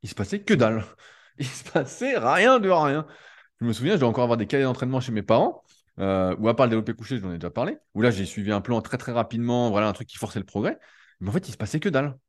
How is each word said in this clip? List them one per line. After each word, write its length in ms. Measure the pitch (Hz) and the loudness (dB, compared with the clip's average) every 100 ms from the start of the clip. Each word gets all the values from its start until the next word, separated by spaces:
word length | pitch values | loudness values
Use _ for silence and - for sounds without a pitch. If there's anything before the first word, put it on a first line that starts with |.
Il 60 | 113 | -12
se 60 | |
passait 260 | - 98 202 | -8 -6 -6
que 120 | 202 | 2
dalle. 300 | 185 113 113 104 - - | 4 4 2 -6 -14 -20
<laughs> 280 | - _ _ | -20 _ _
Il 80 | 131 | -10
se 180 | - | -10
passait 540 | - 170 135 - 262 240 | -4 -4 -4 -6 -4 0
rien 400 | 120 160 220 262 | 2 4 6 4
de 100 | 190 | 4
rien. 380 | 175 151 143 151 - - - _ _ | 4 4 0 -4 -16 -20 -20 _ _
Je 60 | 120 | -4
me 60 | |
souviens, 220 | 110 135 | -2 0
je 60 | 202 | 2
dois 80 | 123 | 2
encore 160 | 113 | 2
avoir 120 | 123 117 | 2 2
des 100 | 104 | 2
cahiers 180 | 139 | 0
d'entraînement 360 | 135 123 127 131 | 0 0 -2 -2
chez 120 | 127 | -2
mes 100 | 107 | -6
parents, 400 | 101 113 220 - _ _ _ - | 2 4 4 -2 _ _ _ -6
euh, 360 | 98 95 92 90 | 0 0 0 2
ou 100 | 110 | 0
à 80 | 117 | 4
part 100 | 127 | 4
le 40 | |
développé 240 | 110 107 | 4 -2
couché, 240 | 113 110 127 | -8 -8 -8
j'en 120 | 95 | -6
ai 80 | 85 | -8
déjà 120 | 87 | -8
parlé, 260 | 113 147 302 _ | -4 -6 -6 _
où 80 | - | 2
là, 80 | 120 | 2
j'ai 140 | 101 | 2
suivi 280 | 98 - 101 | -4 -4 -2
un 80 | 104 | -2
plan 200 | 95 117 | 0 -4
très, 160 | 123 123 | -2 -8
très 160 | - | -4
rapidement, 580 | 117 113 117 120 123 120 | -2 -2 -2 0 0 2
voilà, 180 | 104 107 | 2 0
un 40 | |
truc 160 | 95 - | -2 -10
qui 80 | - | -10
forçait 220 | 110 104 | -8 -8
le 80 | 95 | -8
progrès. 320 | 101 143 320 _ _ _ _ | -4 -4 -6 _ _ _ _
Mais 80 | 92 | -4
en 40 | |
fait, 160 | 139 - | -4 -6
il 40 | |
se 60 | 110 | -8
passait 220 | 107 156 | -6 -2
que 80 | 202 | 0
dalle. 280 | 139 143 131 | 0 -2 -8